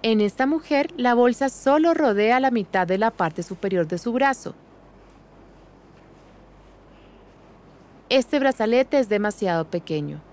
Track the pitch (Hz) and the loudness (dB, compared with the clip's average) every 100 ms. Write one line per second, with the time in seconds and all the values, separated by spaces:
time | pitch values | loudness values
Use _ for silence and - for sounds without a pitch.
0 | 226 220 208 - 262 320 - 285 294 - | 2 2 0 0 -2 -2 0 -2 -2 -2
1 | 247 240 247 240 269 - 269 285 330 330 | 0 4 2 2 -2 0 2 4 4 2
2 | 294 202 214 254 269 240 185 190 180 190 | 2 2 2 2 2 0 -2 -2 0 0
3 | 226 - 170 160 170 190 202 185 160 175 | 0 0 -4 -4 -10 -6 -4 -2 -2 -4
4 | 240 240 277 269 - - - - - - | -4 0 0 -2 -8 -16 -20 -20 -20 -20
5 | - - - - - - - - - - | -20 -20 -20 -20 -20 -20 -20 -20 -20 -20
6 | - - - - - - - - - - | -20 -20 -20 -20 -20 -20 -20 -20 -20 -20
7 | - - - - - - - - - - | -20 -20 -20 -20 -20 -20 -20 -20 -20 -20
8 | - 262 240 294 269 262 220 240 269 285 | 0 0 2 0 0 0 0 2 2 0
9 | 220 208 208 - 196 170 160 175 170 156 | 0 -2 -2 -2 -2 -2 -2 -6 -6 -6
10 | 147 147 - | -6 -10 -16